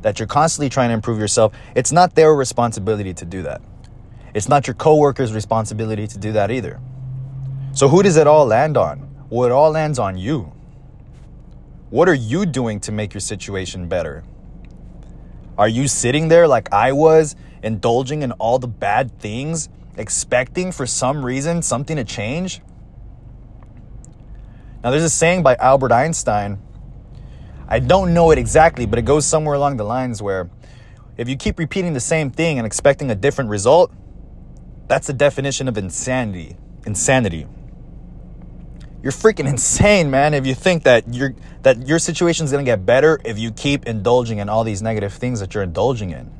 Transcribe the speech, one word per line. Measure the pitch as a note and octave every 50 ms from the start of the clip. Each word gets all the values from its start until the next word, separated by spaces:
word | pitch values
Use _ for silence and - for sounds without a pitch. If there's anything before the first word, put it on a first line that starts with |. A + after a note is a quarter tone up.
| -
that | G#2+ G2+ -
you're | A2+
constantly | G#2 - C#3+ D#3 E3 - - D3 C3
trying | - C#3 B2+ A#2+
to | A#2
improve | A2+ G#2 - A#2 G#2+
yourself. | G#2+ G2+ - - A2 G#2+ - - - - -
It's | - B2 - C#3+
not | F3 F3+ F3+ -
their | D#3 D#3+ D#3 D#3
responsibility | C#3+ C3+ A#2+ - - A#2+ A#2+ G#2+ - F#2+ G2+ A2 G#2 G#2 F#2+ F2+
to | F2 F#2
do | E2+ F2+ F#2 F2
that. | C#2+ C#2+ - - - - - - - - - - - - - - - -
It's | A2 G#2 -
not | D3 C#3+ C3
your | - A#2+
coworker's | - - D#3+ D#3 D3+ D3+ C#3+ C3 - C3+ A2 G#2+
responsibility | A2+ G#2+ - A2+ A2+ G#2+ G#2+ A2 G#2+ A2+ A2 A2 G#2 A2 G#2
to | - G2
do | F#2+ G#2+ G#2+
that | G#2+ G2+ G#2
either. | A#2+ C3 G2+ D#2 - - - - - - - - - - - - - - - - - - - - -
So | - C#3 C#3
who | C#3 F3+ G3+
does | G3+ E3
it | D#3 D#3
all | D3 D3+ D#3 D3
land | A#2+ G#2+ A#2 C#3+ D#3 D3
on? | B2 F#2 D#2 C#2 C2+ - - - - - -
Well, | A2+ A#2 B2
it | A#2+ B2
all | C3+ D3+ D#3
lands | D#3 D#3+ D#3 D3+ D3 B2
on | A2 F#2+ F#2
you. | F#2 F#2 A2+ D#3 C#3 F#2 D#2 - - - - - - - - - - - - - - - - - - - - - - - - - - - -
What | - A#2+ E3+ F#3
are | E3
you | C3+ A#2 G#2+ A#2 F3 G#3
doing | F3+ C3 C3 B2 A2+ G#2+ G2+
to | - - G#2+
make | G#2+ G#2+ G2 -
your | G#2
situation | - - G#2+ F#2+ - - G2+ F#2+ F#2 F2 - F#2 F2+
better? | E2+ F#2 F2+ D#2+ D#2 C#2+ D2+ D2+ - - - - - - - - - - - - - - - - - - - - - - - - - -
Are | - G#2 A2+
you | A2+ A#2 C#3
sitting | C#3 - - - A#2+ C3 D3+ D#3+
there | D#3+ D#3+ E3+ E3+ D#3
like | C3 A2+ G2+ - -
I | G2+ A2+ C3
was, | C3+ C#3+ D#3 D#3+ D#3 D#3+ D#3+ D3 - - - - - - -
indulging | A2 A2 G2 - B2+ A#2 B2 C3+ B2 D3+ D3+ C#3+
in | B2+ A#2
all | F2+ A2 A2+ A#2+ C3
the | A#2+
bad | B2 G#2 - - G2 G2+ A#2+ C#3 A#2+ - -
things, | - G#2 G#2+ A#2+ C#3 D3+ E3 D#3+ D#3 - - - - - - -
expecting | B2 - - - - - - B2 B2+ - - F3+ F3+ F#3 F3+
for | - C#3
some | A#2+ - - C3 B2+ C#3+ D3+ C3+
reason | B2 B2+ C3+ C#3 E3 E3+ E3+ E3
something | - B2 A#2+ C#3+ - D#3+
to | D3+ A#2+
change? | - - - G2+ A2 C3+ E3 F#3 F#3 - - - - - - - - - - - - - - - - - - - - - - - - - - - - - - - - - - - - - - - - - - - - - - -
Now, | A#2
there's | C3 D3+ E3
a | D#3+
saying | D3 - D#3+ E3 F3+ F#3 D#3+
by | C#3 B2
Albert | - - B2+ C3+ C3+ C3 B2 A#2+
Einstein. | A#2+ C#3 D#3+ E3 - - - A2 G#2 G2+ G2+ G#2 F#2+ - - - - - - - - - - - - - - - - - - - - - -
I | G#2+ A#2
don't | C3 B2 F3 F#3+ F#3+ F3+ E3+
know | E3+ E3+ E3
it | D#3 C3
exactly, | A#2+ A2 - D#3+ D#3 E3+ D#3+ - A#2+
but | G2+ G#2+ A#2
it | A#2
goes | B2 C#3+ D#3 C#3+
somewhere | - - D#3 D#3 D3+ C#3+
along | C#3+ C#3+ C#3+ C#3+
the | B2 G#2
lines | G#2 A#2 B2+ C3 B2 A#2 G2+ G#2
where | G2 G2 F#2+ F2+ E2+ - - - - - - - - - - - - -
if | - A#2 B2
you | C3+
keep | C3+ - G#3+ G3 -
repeating | E3 D3+ - G3 F#3 F3 D#3+
the | B2+
same | A2+ - E3 D#3+ D3+ C3+
thing | G#2 - D#3+ E3 D3+ B2+
and | A#2
expecting | - - - - C#3+ C#3 - C#3+ C3
a | A2
different | F#2+ - C#3+ C#3 - C3+ G#2+
result, | G#2 G#2 G2 A#2+ C#3+ E3+ F3+ - - - - - - - - - - - - - - - - - - - - -
that's | B2+ C3+ -
the | - C#3+
definition | A#2 C#3+ C#3+ - - C#3 C#3 C3 - C3+ C3
of | A#2
insanity. | G#2+ G2 F#2 - - - C3 B2+ B2+ B2 G#2+ F#2+ F2+ E2 - - - - - - - -
Insanity. | - G2+ - - B2+ C3 C3 A#2+ G2 E2 D#2+ D2 - - - - - - - - - - - - - - - - - - - - - - - - - - - - - - - -
You're | C3+ C#3
freaking | - - A3 G#3+ - D3+ C3+
insane, | C#3 A#2+ - - - - - G#3 G#3 G3 E3 C#3+
man, | C3 C3+ C#3+ D3+ D3+
if | C#3+ C3
you | C3+ B2+
think | - - F#3 F3+ D#3+ C#3
that | C3+ B2 A2+ - - A#2+
you're, | B2 C#3 C3+ A#2 - - - - - -
that | C3+ B2+ A#2 B2+
your | C3 D#3 E3+
situation's | - - E3+ - F3 E3+ E3 E3 E3 C#3
gonna | C3 C#3+ C#3+
get | B2 A#2 G2+ F#2
better | F#2 A#2 C3 C#3+ D#3 D#3+ C#3+ -
if | A2+ A2 G#2
you | A2+ A#2 G#2+
keep | - - C#3+ C#3+ C#3 -
indulging | A#2+ A2+ A2 F#2+ A#2 A#2+ B2+ A#2+ A2+ A#2 G#2
in | G2+ G2+
all | G#2+ A2 A2+
these | A2+ G#2+ F#2+ G#2+
negative | A2+ A2+ G#2+ G2+ G2 -
things | - - B2 B2+ G#2+
that | G2 F2+ -
you're | G#2+ G2
indulging | F2+ E2 F2 G2+ B2+ C#3 A#2 G#2 F2+
in. | D#2 B1+ B1+ - -